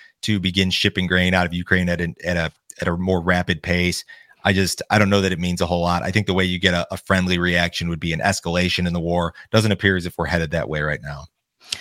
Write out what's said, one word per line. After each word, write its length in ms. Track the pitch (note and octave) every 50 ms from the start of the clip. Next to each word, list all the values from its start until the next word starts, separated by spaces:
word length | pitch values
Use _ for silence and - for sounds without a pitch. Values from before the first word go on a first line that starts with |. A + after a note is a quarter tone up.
| - - _ _
to 180 | - - G#2+ G2+
begin 300 | F2 F#2 F2 F#2+ F#2+ F#2
shipping 380 | F2+ - - G#2 - - F#2 F2
grain 260 | F2+ F2+ F2+ F#2 F#2
out 120 | F#2 F2+
of 80 | F2 E2+
Ukraine 360 | F2 F2 - F#2+ F#2 F2+ F2
at 100 | F2 E2+
an, 160 | F2 E2+ - - -
at 140 | E2+ F2+ F2
a, 140 | E2 D#2+ - _ _ - - -
at 80 | - F2+
a 80 | E2+
more 260 | E2+ F2+ F#2 F#2 F2+
rapid 400 | E2 F2 F2+ F2+ F2+ - F2+ D#2+
pace. 440 | - - F2 F2+ F2+ F2 - - - - - - - _ _ _ -
I 80 | - G2
just, 280 | F#2 G2 F2 - - - -
I 80 | G2+ G#2+
don't 120 | G#2 G2
know 120 | G2+ G2+
that 120 | F#2+ F#2+ F2+
it 60 | D#2+
means 200 | F2 F2+ F2 E2+
a 60 | F#2
whole 160 | E2+ F2+ F2
lot. 220 | E2+ F2 F2 E2+ B1
I 80 | D2+
think 140 | F#2 A2 G2+ -
the 60 | F#2+
way 120 | F#2 F#2
you 140 | F2+ F2+ F2+
get 140 | F2+ F#2+ F2+
a, 140 | F2 E2+ -
a 60 | F#2 F#2
friendly 400 | - - G2 F#2 F2+ F#2 F#2 F2
reaction 520 | F2 F2+ F2 F2 F2 F2 - - E2+ E2+
would 100 | E2+ D#2+
be 140 | D#2 E2 E2
an 80 | D#2+
escalation 680 | - G2 F#2+ - - F2 E2+ F2+ F2+ F2 - - F2 F2
in 60 | E2+
the 80 | F2
war. 320 | E2 E2+ F2 F2 E2+ E2+ - - - -
Doesn't 220 | - A2 A2 A2 G2+
appear 240 | F2+ - G2+ F#2+ F#2
as 80 | E2+
if 120 | F2 - -
we're 100 | E2+ D#2
headed 240 | F2+ F2 E2 D#2
that 180 | D2+ E2+ C2+ G#1+
way 120 | D2+ D2+
right 200 | D2 D2+ D2+ D2
now. 240 | - D2 D2 C#2+ D2 - _ _ _ _ _ _ _ - - -